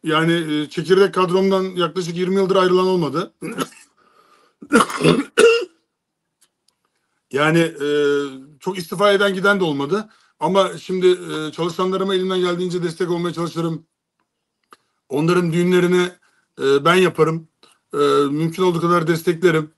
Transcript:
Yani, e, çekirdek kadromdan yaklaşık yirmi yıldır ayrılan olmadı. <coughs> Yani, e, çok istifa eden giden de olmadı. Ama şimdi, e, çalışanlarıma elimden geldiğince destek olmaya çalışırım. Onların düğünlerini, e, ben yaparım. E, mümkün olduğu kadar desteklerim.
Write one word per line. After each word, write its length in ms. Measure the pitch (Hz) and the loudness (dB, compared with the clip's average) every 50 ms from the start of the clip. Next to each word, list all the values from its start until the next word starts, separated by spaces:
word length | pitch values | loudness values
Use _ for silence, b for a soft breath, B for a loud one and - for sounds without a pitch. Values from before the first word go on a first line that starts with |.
| - | -4
Yani, 300 | 156 151 156 160 165 170 | 0 0 0 2 2 0
e, 360 | 170 165 156 151 151 151 143 | 0 -2 -4 -4 -4 -4 -6
çekirdek 440 | - 180 160 151 190 190 202 190 170 | -6 -8 0 2 4 4 4 2 2
kadromdan 500 | 190 180 170 175 190 190 196 190 190 190 | 0 0 2 2 2 2 2 2 0 -2
yaklaşık 520 | 185 180 175 175 165 156 185 175 160 170 | -2 -2 -2 -4 -2 -2 -6 -6 -6 -4
yirmi 200 | 175 185 180 190 | -4 -2 0 0
yıldır 200 | 196 190 185 190 | 0 0 2 2
ayrılan 320 | 190 185 180 180 185 185 | 2 4 4 2 2 2
olmadı. 460 | 190 185 180 165 131 127 160 196 226 _ _ | 2 0 0 0 -2 -2 -4 -6 -6 _ _
<coughs> 20 | - - 233 - - - - - - _ _ b b b b b b b b b b b b b - - - 233 - - - - - - - - 285 - _ - - 466 453 466 - - _ _ _ _ _ _ _ _ _ _ _ _ _ _ _ _ _ _ _ _ _ _ _ _ _ _ _ _ _ _ _ _ | -12 -12 -8 -8 -8 -8 -10 -20 -20 _ _ b b b b b b b b b b b b b -6 0 2 2 2 2 -2 0 2 2 2 2 -2 -2 _ 4 6 6 6 2 -2 -8 _ _ _ _ _ _ _ _ _ _ _ _ _ _ _ _ _ _ _ _ _ _ _ _ _ _ _ _ _ _ _ _
Yani, 280 | - 139 147 156 160 165 | -2 0 0 2 4 2
e, 280 | 165 160 160 147 143 147 147 147 147 143 143 143 143 139 135 131 131 147 151 139 | 2 0 -2 -6 -4 -2 0 0 2 2 0 0 -2 -6 -10 -16 -20 -20 -20 _
çok 180 | - 185 196 | -10 -8 -8
istifa 340 | 190 170 - 208 170 202 208 | -8 -10 -10 -4 0 2 2
eden 220 | 202 196 202 202 190 | 2 2 2 0 -2
giden 260 | 190 180 196 202 196 | 0 0 2 2 2
de 40 | 185 | 0
olmadı. 460 | 160 143 139 139 143 175 214 214 b b b b b b _ | -2 -2 -4 -4 -2 -4 -4 -4 b b b b b b _
Ama 380 | 151 160 185 196 190 175 143 | -4 0 2 2 2 0 -2
şimdi, 300 | 131 - - 185 185 180 | -10 -8 -6 -4 2 2
e, 440 | 180 185 180 180 165 151 156 156 151 | 2 2 2 -4 -10 -8 -8 -8 -8
çalışanlarıma 640 | 147 - 165 175 165 - 185 185 190 190 190 196 190 | -6 -6 -6 -6 -4 -2 -2 -2 -2 -2 -2 -2 -2
elimden 240 | 185 185 185 190 185 | -2 -2 -2 -2 -2
geldiğince 440 | 180 180 175 175 185 180 170 180 170 | -2 -2 -2 -2 -4 -4 -4 -4 -6
destek 280 | 175 165 - 185 165 | -6 -4 -6 -4 -4
olmaya 220 | 175 170 170 175 165 | -2 -4 -4 -6 -4
çalışırım. 500 | 165 170 165 160 165 165 170 160 147 _ _ _ _ _ _ _ _ _ _ _ _ _ _ _ _ _ _ - _ _ _ _ _ _ _ | -6 -8 -6 -6 -6 -6 -4 -6 -8 _ _ _ _ _ _ _ _ _ _ _ _ _ _ _ _ _ _ -20 _ _ _ _ _ _ _
Onların 440 | 127 143 156 165 180 180 175 170 156 | -4 -2 0 2 2 2 0 0 0
düğünlerini, 560 | 175 175 180 180 180 180 175 180 180 180 180 - _ _ _ _ _ _ _ _ - | 0 0 2 2 2 2 2 2 2 0 -2 -6 _ _ _ _ _ _ _ _ -4
e, 240 | 131 135 139 143 143 | 0 2 2 2 4
ben 100 | 165 175 | 4 4
yaparım. 520 | 185 185 170 - - 156 156 160 165 160 _ _ _ b b b b _ _ - | 4 4 2 2 2 0 0 0 -6 -8 _ _ _ b b b b _ _ -2
E, 40 | 143 147 143 139 143 143 139 | 0 0 2 2 2 2 0
mümkün 320 | 143 151 160 165 165 - 185 | 0 -2 -4 -4 -2 0 0
olduğu 180 | 180 170 165 | 0 0 0
kadar 260 | 170 170 175 175 165 | 0 2 0 0 2
desteklerim. 640 | 160 170 160 - 180 170 165 180 175 160 160 151 156 _ | 0 -2 -2 0 -2 -2 2 2 2 2 2 -4 -6 _